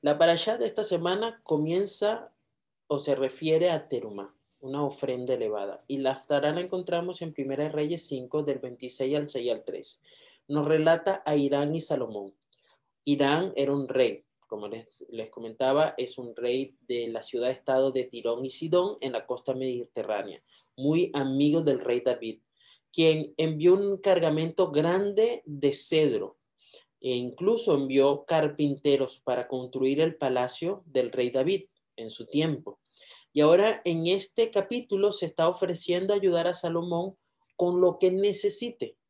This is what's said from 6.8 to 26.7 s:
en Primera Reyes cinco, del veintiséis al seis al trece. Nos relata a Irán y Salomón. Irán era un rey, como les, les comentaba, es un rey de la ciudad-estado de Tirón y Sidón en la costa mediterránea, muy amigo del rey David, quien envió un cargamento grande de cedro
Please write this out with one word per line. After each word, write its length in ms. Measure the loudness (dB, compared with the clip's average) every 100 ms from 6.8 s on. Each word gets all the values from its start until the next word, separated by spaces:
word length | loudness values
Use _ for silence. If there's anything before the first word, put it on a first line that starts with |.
| -4 -4 -4 -8
en 100 | -10
Primera 380 | -8 -6 -4 -4
Reyes 380 | -2 -4 -4 -6
cinco, 340 | -10 -4 -4
del 160 | -2 -4
veintiséis 580 | -6 -12 -14 -6 -2 -2
al 120 | -2
seis 240 | -4 -4
al 120 | -4
trece. 360 | -6 -12 -12 -20 _ -20 -20 _ _
Nos 200 | -2 2
relata 540 | 4 4 4 2 -2 0
a 80 | 2
Irán 400 | 2 2 0 -2
y 60 |
Salomón. 520 | -4 -4 -4 -8 -12 _ _ _ _ _ _ _ -2
Irán 480 | 2 2 2 0 -2
era 160 | 0
un 160 | 0 0
rey, 380 | 2 2 0 _ _ _
como 200 | -10 -10
les, 380 | -12 -14 _ -16
les 200 | -12 -12
comentaba, 640 | -12 -14 -2 0 2 0 -2
es 180 | -8 -8
un 180 | -12 -6
rey 400 | -4 -2 -4 _ _
de 200 | -6 -4
la 120 | -8
ciudad-estado 680 | -6 -4 -4 -4 0 2 2
de 140 | 0 -6
Tirón 380 | -6 -4 -4
y 60 | -6
Sidón 480 | -8 0 2 0 -4
en 100 | -6
la 160 | -6 -6
costa 260 | -8 -6
mediterránea, 880 | -4 -4 -6 -8 -8 -4 -4 -6 -12 _ _ _ -4
muy 360 | 0 2 0
amigo 480 | -2 -2 2 4 4
del 180 | 2 0
rey 220 | 0 0
David, 380 | 0 -2 -6 -12 _ _ _ -20 _
quien 440 | 2 4 4 -2 -2
envió 380 | 0 4 6 6
un 220 | 4 0
cargamento 760 | 2 4 4 2 -2 0 2
grande 720 | 2 2 2 2 2 2 0 -8
de 260 | 0 0
cedro 680 | 0 0 2 4 2 -4 _ _ _ _